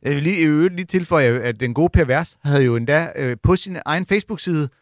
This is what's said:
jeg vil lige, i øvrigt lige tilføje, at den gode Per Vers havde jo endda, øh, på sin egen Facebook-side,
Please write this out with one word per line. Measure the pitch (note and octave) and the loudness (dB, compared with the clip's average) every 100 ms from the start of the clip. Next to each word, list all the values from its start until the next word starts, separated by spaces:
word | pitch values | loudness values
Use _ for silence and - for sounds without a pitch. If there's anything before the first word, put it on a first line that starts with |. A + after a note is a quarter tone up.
jeg | C3+ C#3+ | -4 -2
vil | |
lige, | D#3 F#3+ | -2 0
i | |
øvrigt | D#3+ D3+ F3+ F3 | 2 2 0 -2
lige | F3+ | -4
tilføje, | F#3 E3+ D#3+ B2 B2 | -4 0 2 2 2
at | A#2+ A2 | -2 -4
den | B2 | -4
gode | A#2+ E3+ | 0 2
Per | F#3+ C3+ | 4 2
Vers | C#3 E3+ - | 0 -2 -6
havde | C#3+ C#3+ B2+ | 0 2 2
jo | A#2 | 2
endda, | A#2 D3+ E3 - | 2 0 0 -4
øh, | C3 A#2+ | -4 -2
på | - F#3 | 0 0
sin | G3 F3+ - | -2 -10 -6
egen | E3 F#3 | -4 -2
Facebook-side, | G3+ - F#3+ F3+ D#3+ C#3 _ | -2 -4 -8 -4 -2 -2 _